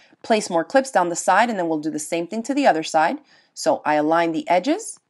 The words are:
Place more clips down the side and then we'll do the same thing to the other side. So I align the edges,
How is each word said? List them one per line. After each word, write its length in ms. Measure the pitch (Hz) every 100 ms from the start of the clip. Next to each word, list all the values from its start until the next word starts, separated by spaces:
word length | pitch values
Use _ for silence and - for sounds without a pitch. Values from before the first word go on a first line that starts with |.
| _ _
Place 280 | - 220 208
more 160 | 170 160
clips 260 | 269 269
down 160 | 190 175
the 80 | 170
side 340 | - 190 233
and 80 | 208
then 120 | 170
we'll 100 | 160
do 100 | 156
the 80 | 151
same 300 | - 170 170
thing 160 | 220
to 100 | 233
the 140 | 277 254
other 160 | 160
side. 360 | 160 156 160 277 - _ _
So 280 | - 160 139 147
I 80 |
align 400 | 151 151 165 170
the 120 | 160 147
edges, 500 | 175 208 370 - -